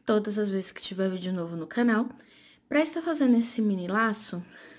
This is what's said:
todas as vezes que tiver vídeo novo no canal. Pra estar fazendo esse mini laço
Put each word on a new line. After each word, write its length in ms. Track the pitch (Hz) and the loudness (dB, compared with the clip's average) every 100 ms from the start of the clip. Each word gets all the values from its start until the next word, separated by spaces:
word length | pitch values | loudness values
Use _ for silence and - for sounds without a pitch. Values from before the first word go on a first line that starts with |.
todas 360 | - 214 208 208 | 0 0 2 -2
as 100 | 208 | -2
vezes 220 | 190 185 | -2 -6
que 100 | - | -10
tiver 260 | - 185 190 | -8 -2 -2
vídeo 240 | 185 180 | -2 -4
novo 240 | 185 170 165 | -4 -4 -6
no 120 | 160 | -6
canal. 420 | 240 240 220 - - - - - _ - | 0 2 2 0 -8 -20 -20 -20 _ -2
Pra 140 | 294 | 0
estar 220 | 320 330 | 2 -2
fazendo 340 | 330 302 262 233 | -2 2 6 6
esse 240 | 233 - | 4 0
mini 260 | 214 185 175 | 0 0 0
laço 560 | 208 226 214 - 180 175 - - | 2 2 -2 -6 -10 -10 -18 -20